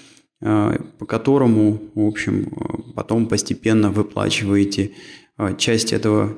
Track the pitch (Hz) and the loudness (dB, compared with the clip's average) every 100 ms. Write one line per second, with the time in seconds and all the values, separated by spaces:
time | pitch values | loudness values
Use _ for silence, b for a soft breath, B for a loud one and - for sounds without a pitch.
0 | B B B - 110 107 104 - - - | B B B -8 -2 0 2 -2 -6 -14
1 | - 113 135 139 123 110 107 107 - 107 | -6 -2 2 4 4 4 4 2 -4 -2
2 | 107 107 - 98 - - - - - - | -2 -2 -2 -2 -4 -6 -8 -8 -10 -10
3 | - 113 113 101 - - 113 110 104 98 | -2 0 0 -2 -4 -4 2 2 2 0
4 | 104 - 104 - 101 101 101 98 101 B | -2 -2 -2 -2 0 2 2 0 -4 B
5 | B B B - 101 98 - 113 113 110 | B B B -6 -6 -2 0 0 0 0
6 | 110 107 104 | 2 2 0